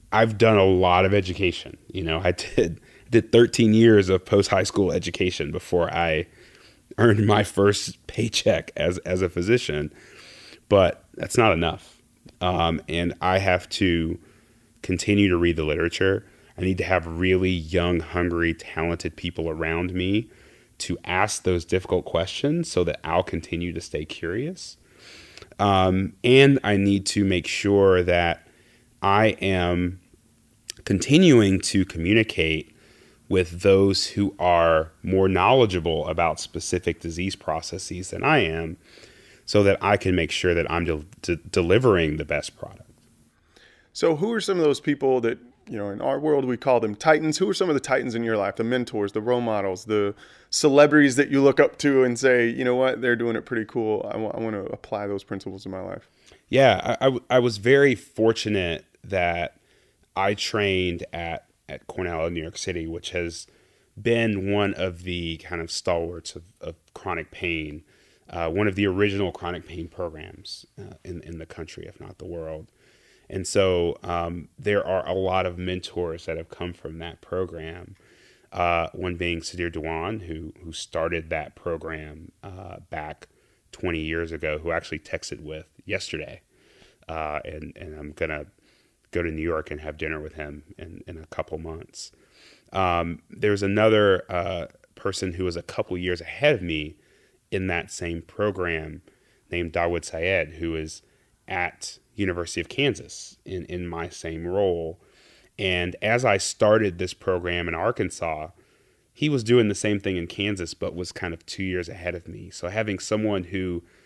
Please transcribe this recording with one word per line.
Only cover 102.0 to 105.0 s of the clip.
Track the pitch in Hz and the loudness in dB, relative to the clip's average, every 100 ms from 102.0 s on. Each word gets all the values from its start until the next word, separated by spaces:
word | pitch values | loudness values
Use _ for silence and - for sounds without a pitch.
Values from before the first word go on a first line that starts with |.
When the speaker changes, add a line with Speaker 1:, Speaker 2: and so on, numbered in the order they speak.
| _ - | _ -6
Speaker 1:
University | 95 87 85 - | -4 -4 -6 -8
of | 82 | -6
Kansas | - 139 90 - - - - - | -2 -2 -2 -8 -18 -20 -20 -12
in, | 92 - | -12 -8
in | 87 87 | -10 -8
my | 85 85 | -8 -10
same | - 85 80 85 | -10 -12 -10 -4
role. | 95 98 87 80 85 | 0 0 0 -6 -10